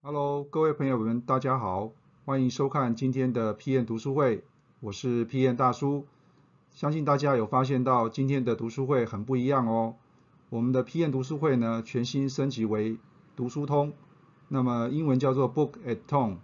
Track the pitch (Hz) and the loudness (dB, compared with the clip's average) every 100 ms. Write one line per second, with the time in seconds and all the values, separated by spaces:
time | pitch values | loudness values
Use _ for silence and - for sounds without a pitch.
0 | 143 147 143 143 143 156 156 147 139 123 | -4 -2 0 -2 -2 2 2 2 0 2
1 | 110 120 120 131 131 131 107 92 110 - | 0 -2 0 0 2 0 0 -4 -6 -10
2 | _ _ - 135 127 120 139 147 127 117 | _ _ -4 0 0 0 0 0 0 0
3 | 131 131 127 120 110 104 - 135 113 113 | 0 0 0 0 -2 -2 0 0 0 -4
4 | 139 135 135 107 - _ _ _ 110 101 | -2 2 2 0 -6 _ _ _ -10 -6
5 | 127 120 117 131 131 123 127 120 139 143 | -2 -2 -2 2 2 4 0 2 -2 -2
6 | 139 _ _ _ _ _ _ - 151 156 | -6 _ _ _ _ _ _ -6 -4 -2
7 | 147 143 143 131 107 131 131 131 127 127 | 0 2 4 2 2 0 2 0 2 2
8 | 113 123 135 139 120 113 113 123 131 139 | 2 0 0 0 0 -2 -4 -4 0 0
9 | 113 101 113 131 127 139 117 113 113 113 | 0 -4 -2 -2 2 2 2 0 -2 -6
10 | _ _ _ _ _ 117 120 127 123 165 | _ _ _ _ _ -2 0 0 0 0
11 | 165 131 131 151 151 127 117 113 113 127 | 0 0 -4 -2 2 2 2 -2 -4 -4
12 | 123 139 139 135 139 117 110 107 110 113 | -2 -2 -2 -2 -4 -2 -2 0 -2 -4
13 | - _ _ - 123 147 143 147 147 143 | -12 _ _ -8 -6 -4 0 0 0 -6
14 | - _ _ _ _ 139 127 120 120 147 | -20 _ _ _ _ 0 0 0 0 0
15 | 156 131 135 131 127 156 147 - 135 113 | 2 2 2 2 0 2 -2 -2 -6 -6
16 | - 143 117 90 | 0 0 0 -4